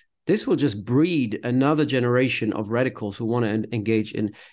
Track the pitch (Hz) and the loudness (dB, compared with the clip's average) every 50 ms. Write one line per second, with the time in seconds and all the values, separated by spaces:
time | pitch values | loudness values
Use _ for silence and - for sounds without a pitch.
0 | _ _ _ _ _ - 185 214 - 269 196 135 139 139 104 104 95 113 120 139 | _ _ _ _ _ 0 0 0 2 0 0 2 2 0 0 -2 -4 0 2 2
1 | 160 185 175 151 127 107 107 - - 120 120 127 135 147 156 151 151 120 131 131 | 4 4 2 0 0 0 -2 -4 -2 0 2 2 4 4 4 2 2 2 2 0
2 | 123 120 120 123 131 123 - - - 107 - - 110 101 113 117 131 131 - - | 2 2 2 2 2 2 0 -2 -2 -2 -2 -4 -4 -2 0 0 0 0 -2 -4
3 | 110 104 101 - 120 110 117 120 117 104 104 110 107 - - 110 101 110 113 110 | -8 -8 -6 -6 -4 -2 0 0 0 0 0 -2 -2 -2 -4 -4 0 0 0 0
4 | 107 107 - - 107 101 - - - - | 0 -2 -4 -4 -4 -4 -6 -10 -18 -20